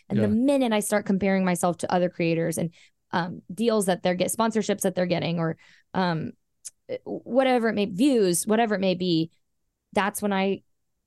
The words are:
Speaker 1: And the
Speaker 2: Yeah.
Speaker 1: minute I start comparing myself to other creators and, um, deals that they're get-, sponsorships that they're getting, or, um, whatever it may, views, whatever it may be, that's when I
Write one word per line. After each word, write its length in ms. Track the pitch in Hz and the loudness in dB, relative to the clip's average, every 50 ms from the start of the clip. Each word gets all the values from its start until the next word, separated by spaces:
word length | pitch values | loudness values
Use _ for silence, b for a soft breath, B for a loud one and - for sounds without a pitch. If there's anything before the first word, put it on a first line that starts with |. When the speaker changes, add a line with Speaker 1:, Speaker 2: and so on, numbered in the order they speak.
| b | b
Speaker 1:
And 120 | _ 196 208 | _ 0 2
the 80 | 214 | 2
Speaker 2:
Yeah. 80 | 208 208 | 2 2
Speaker 1:
minute 360 | 226 254 277 285 269 262 233 | 2 2 2 2 2 2 2
I 100 | 214 208 | 2 0
start 260 | 196 - 208 208 208 | 0 0 0 0 0
comparing 360 | - 202 185 208 196 190 190 185 | 0 0 0 2 2 2 2 2
myself 340 | 180 175 170 - 180 170 | 2 0 2 2 0 0
to 140 | - - - | -2 -2 0
other 180 | - 180 180 180 | 0 0 0 0
creators 500 | - - 175 165 165 165 165 170 165 - | -2 -2 0 0 0 0 0 -2 -2 -2
and, 100 | 175 165 b b b b b _ _ _ | -4 -6 b b b b b _ _ _
um, 300 | - 185 170 180 - - - - | -4 -4 -4 -4 -8 -12 -14 -14
deals 360 | 180 - 226 233 220 214 185 | -6 -2 0 0 0 2 0
that 160 | 190 180 - - | 0 -2 0 0
they're 100 | 180 180 | -2 0
get-, 180 | 180 180 170 | 0 -2 -2
sponsorships 500 | - - 226 226 214 220 196 - 202 196 | 0 0 0 0 0 0 0 0 -2 0
that 120 | - 190 180 | 0 -2 0
they're 140 | 185 185 | 0 -2
getting, 320 | 180 175 165 151 170 170 170 | 0 0 -2 -2 -2 -2 -2
or, 180 | 165 160 165 b b b b b b _ - | -2 -2 -4 b b b b b b _ -4
um, 380 | 185 185 175 165 156 - - - _ _ _ _ _ _ - - _ _ - - - - | -2 0 0 -2 -2 -4 -8 -10 _ _ _ _ _ _ -20 -20 _ _ -12 -12 -10 -8
whatever 640 | - - 165 - - 233 262 269 254 254 247 226 226 | -10 -10 -10 -8 -2 0 0 2 2 2 2 0 0
it 40 | - | 0
may, 120 | 208 202 | 0 -2
views, 600 | - 190 175 262 294 262 226 202 180 175 - - | -2 0 0 2 2 4 4 2 2 2 0 0
whatever 300 | 214 214 220 240 214 208 | 0 2 2 2 0 0
it 60 | 185 | 0
may 120 | 196 185 180 | 0 0 0
be, 380 | 180 185 180 165 160 160 - - _ _ _ _ _ _ _ _ _ _ _ - | 0 0 0 0 0 0 -2 -6 _ _ _ _ _ _ _ _ _ _ _ -4
that's 280 | 208 190 208 202 - | -2 -2 -2 -4 -4
when 100 | 208 202 | -4 -2
I 300 | 196 190 190 196 190 - - _ _ _ _ _ _ _ _ | 0 0 0 0 -2 -4 -8 _ _ _ _ _ _ _ _